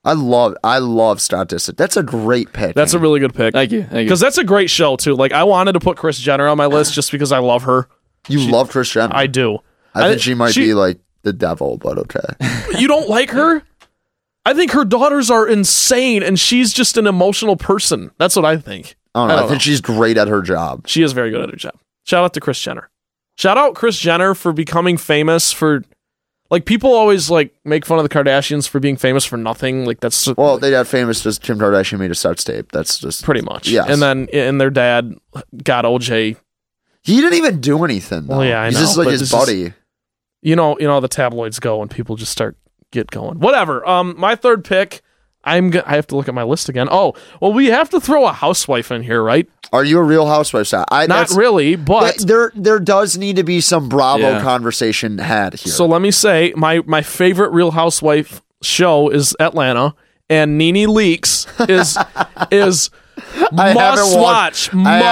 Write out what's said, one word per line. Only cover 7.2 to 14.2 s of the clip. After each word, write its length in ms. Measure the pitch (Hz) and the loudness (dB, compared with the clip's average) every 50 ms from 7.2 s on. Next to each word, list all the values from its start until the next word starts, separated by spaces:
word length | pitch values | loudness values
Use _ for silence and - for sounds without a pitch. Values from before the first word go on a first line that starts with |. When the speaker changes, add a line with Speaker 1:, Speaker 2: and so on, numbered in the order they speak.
| 147 131 143 | -2 0 0
Speaker 2:
I 60 | 131 | 0
love 240 | 123 123 120 123 127 | 2 2 0 0 0
her. 260 | 131 127 127 123 - _ _ _ _ _ _ _ - | 0 0 0 -2 -4 _ _ _ _ _ _ _ -4
Speaker 1:
You 100 | 139 147 | -2 0
Speaker 2:
She 100 | 131 120 | 0 2
Speaker 1:
love 200 | 120 117 131 123 | 2 2 0 0
Kris 200 | - 135 123 - | -2 -4 -4 -2
Jenner. 240 | - 113 113 107 - | -2 -2 -2 -2 -2
Speaker 2:
I 120 | 135 135 135 | -2 -2 -2
do. 320 | 123 131 127 113 104 - - _ _ _ _ _ - | -2 -2 -2 -2 -2 -4 -8 _ _ _ _ _ -2
Speaker 1:
I 120 | - 147 | 0 0
Speaker 2:
I 40 | 190 | 0
Speaker 1:
think 120 | 220 117 | 0 0
she 120 | - 127 127 | -2 -2 -2
might 180 | 120 120 117 113 | 0 0 0 2
Speaker 2:
she 80 | 120 | 2
Speaker 1:
be, 120 | 110 110 107 | 2 2 2
like, 260 | 101 95 92 90 - _ _ _ _ - | 2 2 0 0 -4 _ _ _ _ -6
the 100 | 104 95 | -6 -4
devil, 440 | - 90 85 85 - 69 69 60 53 | -2 -4 -4 -4 -4 -4 -6 -6 -6
but 200 | - - - - | -6 -6 -6 -6
okay. 220 | - - - - - - - - 131 123 | -6 -6 -8 -8 -8 -8 -8 -6 -6 -4
Speaker 2:
<laughs> 300 | 120 113 - 453 - 185 | -4 -4 -6 -6 -2 0
You 80 | 247 277 | 0 2
don't 220 | 294 311 302 214 | 2 0 0 0
like 220 | 214 240 269 262 | 0 0 -2 0
her? 300 | 233 269 302 330 330 302 - _ _ _ _ _ _ _ _ _ _ _ | 0 0 2 2 0 0 -4 _ _ _ _ _ _ _ _ _ _ _